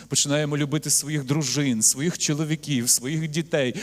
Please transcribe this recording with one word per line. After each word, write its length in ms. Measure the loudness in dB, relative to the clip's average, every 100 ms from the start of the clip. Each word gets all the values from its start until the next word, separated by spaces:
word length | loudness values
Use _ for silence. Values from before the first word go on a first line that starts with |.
| -4
починаємо 480 | -2 2 2 0 0
любити 340 | 0 -2 0
своїх 340 | 0 0 -4
дружин, 580 | 0 0 0 0 2 4
своїх 360 | 2 2 -2 0
чоловіків, 720 | -2 0 0 -2 -2 0 2
своїх 380 | 0 0 -4 -2
дітей, 460 | -4 -2 0 0 -2